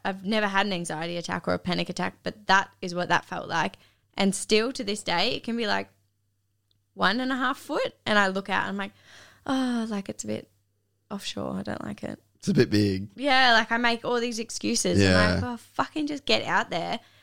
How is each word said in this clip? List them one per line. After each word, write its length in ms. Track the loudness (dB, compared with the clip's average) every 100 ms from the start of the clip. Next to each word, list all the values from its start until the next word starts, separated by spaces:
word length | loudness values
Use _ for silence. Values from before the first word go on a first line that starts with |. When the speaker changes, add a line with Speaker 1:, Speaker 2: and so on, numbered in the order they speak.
Speaker 1:
I've 200 | -6 -6
never 220 | -2 0 2
had 180 | 2
an 80 | 0
anxiety 440 | -2 -4 -6 -6 -6
attack 300 | -4 -4 -2
or 60 |
a 40 | -2
panic 300 | -2 -2 -4
attack, 240 | -4 -6 -6
but 240 | -10 -4 4
that 240 | 4 4 _
is 140 | -8
what 140 | -4 0
that 160 | 0
felt 240 | 0 -10 -4
like. 280 | -2 -2 -6 _ _ _ 0
And 160 | 0
still 380 | 0 2 2 2
to 120 | -4
this 180 | -6 -6
day, 300 | -2 0 0
it 80 | -2
can 140 | -6 -4
be, 100 | -2
like, 220 | -2 -4 _ _ _ _ _ _ _ _ _ _
one 260 | -2 0 0
and 120 | -2
a 40 | -2
half 220 | -2 -4
foot, 360 | -6 -4 -4 -6 0
and 120 | 2
I 100 | 2
look 200 | 0 -2
out 140 | -2
and 80 | -2
I'm 60 | -6
like, 160 | -8 -12 -20 -20 -20 _ -4
"Oh, 400 | -2 0 -2 -2
like, 200 | -4 -6
it's 140 | -8
a 40 | -8
bit 200 | -8 -10 _ _ _ _ _ -12
offshore. 460 | -10 -8 -8 -6 -6
I 40 |
don't 220 | -6 -8
like 200 | -8 -10
it." 160 | -10 -12 _ _
Speaker 2:
It's 120 | 2
a 60 |
bit 160 | 4 4
big. 380 | 4 4 0 -4 -4
Speaker 1:
Yeah, 360 | 2 4 6
like, 180 | 6 4
I 60 | 0
make 260 | 0 0
all 160 | -2 -2
these 180 | -2 -4
excuses. 600 | -8 -4 -2 0 2 4
Speaker 2:
Yeah. 80 | 6
Speaker 1:
And 80 | 6
I'm 160 | 6 2
like, 80 | -2
"Oh, 60 | -6 -6
fucking 320 | -4 -2 -2 -4
just 180 | -4
get 200 | 0 0
out 260 | 2 -2 0
there." 300 | -4 -4 -6 _ _